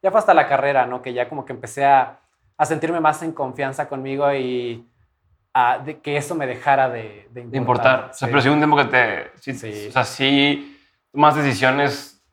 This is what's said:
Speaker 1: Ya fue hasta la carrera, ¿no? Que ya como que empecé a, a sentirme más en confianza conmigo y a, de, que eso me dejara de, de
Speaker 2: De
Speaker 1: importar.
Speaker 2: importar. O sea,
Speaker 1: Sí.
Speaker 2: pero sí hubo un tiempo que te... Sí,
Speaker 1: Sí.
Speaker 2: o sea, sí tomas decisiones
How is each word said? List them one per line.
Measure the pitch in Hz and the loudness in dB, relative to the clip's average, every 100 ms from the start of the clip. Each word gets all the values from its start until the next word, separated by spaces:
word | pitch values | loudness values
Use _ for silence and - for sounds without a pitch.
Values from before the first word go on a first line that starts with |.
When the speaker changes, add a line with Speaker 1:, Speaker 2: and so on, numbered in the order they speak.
Speaker 1:
Ya | 190 | 2
fue | 185 | 2
hasta | - | 4
la | 170 143 | 4 4
carrera, | 139 143 139 123 | 0 2 0 0
¿no? | 127 | -4
Que | 127 | -8
ya | 123 123 | -6 -4
como | 151 | -6
que | - | -10
empecé | 120 117 - | -12 -12 -2
a, | 139 135 127 - _ _ _ _ | 4 4 2 -6 _ _ _ _
a | 151 | -2
sentirme | 160 160 170 | -2 -2 0
más | 156 151 | 0 0
en | 165 | -6
confianza | 160 135 123 135 135 147 | -6 -8 -6 -6 -6 -8
conmigo | 135 135 135 143 | -8 -8 -2 0
y | 139 127 123 120 117 - _ _ _ _ _ _ | 0 -2 -4 -6 -10 -16 _ _ _ _ _ _
a, | 127 123 127 | 0 2 0
de, | 131 151 | -4 -12
que | - 147 | -6 -4
eso | 143 | -4
me | 170 135 | -6 -6
dejara | 120 - 139 131 | -4 0 2 2
de, | 120 110 104 - | -2 -12 -18 -20
de | 120 120 | -18 -8
Speaker 2:
De | 131 | -6
Speaker 1:
importar. | 120 117 127 127 | 0 2 4 2
Speaker 2:
importar. | - | -2
O | |
sea, | - 127 | -6 0
Speaker 1:
Sí. | |
Speaker 2:
pero | 139 | 2
sí | 127 | 4
hubo | |
un | 151 | 4
tiempo | 151 151 | 4 2
que | 139 | 4
te... | 127 117 92 - _ | 4 2 0 -10 _
Sí, | - | -12
Speaker 1:
Sí. | 127 113 104 104 | -12 -10 -12 -4
Speaker 2:
o | |
sea, | 131 | -2
sí | 117 - 139 139 143 143 - - _ _ _ | -2 0 0 2 2 0 -8 -20 _ _ _
tomas | 143 151 147 | 2 4 4
decisiones | 143 110 131 135 139 - - _ _ | 0 2 2 2 0 -2 -12 _ _